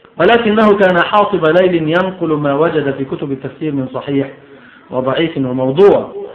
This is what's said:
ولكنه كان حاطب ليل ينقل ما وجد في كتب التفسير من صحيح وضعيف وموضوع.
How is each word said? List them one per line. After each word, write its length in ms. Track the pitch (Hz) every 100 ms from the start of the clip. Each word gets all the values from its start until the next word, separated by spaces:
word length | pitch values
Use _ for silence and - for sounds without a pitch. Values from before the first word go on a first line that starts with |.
| _ -
ولكنه 580 | 175 233 214 214 214 202
كان 200 | 190 180
حاطب 400 | 170 208 202 180 156 170
ليل 140 | 185
ينقل 540 | 170 156 170 190 185 165
ما 260 | 151 147
وجد 400 | 139 160 156 139
في 100 | 139
كتب 280 | 135 175 147
التفسير 400 | 135 139 - 156
من 160 | 139 127
صحيح 360 | 131 - 139 139 - - - - - -
وضعيف 460 | 127 127 131 165 147
وموضوع. 800 | 127 127 131 143 202 - - - -